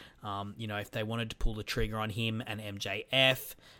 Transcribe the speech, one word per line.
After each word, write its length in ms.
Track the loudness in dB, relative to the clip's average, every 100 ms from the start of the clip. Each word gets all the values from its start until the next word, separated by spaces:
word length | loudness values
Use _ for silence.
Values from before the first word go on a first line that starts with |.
| -20 -12
Um, 320 | -6 -4 -4 -6
you 120 | -6
know, 100 | -4
if 140 | -4
they 100 | -4
wanted 300 | -2 -2 -4
to 40 | 0
pull 180 | 0 0
the 80 |
trigger 340 | -2 0 0 0
on 140 | -2
him 320 | 0 0 0 -4
and 160 | -6
M 160 | -8 -6
J 300 | -4 -4 2
F, 440 | 6 8 6 -2 -14 -20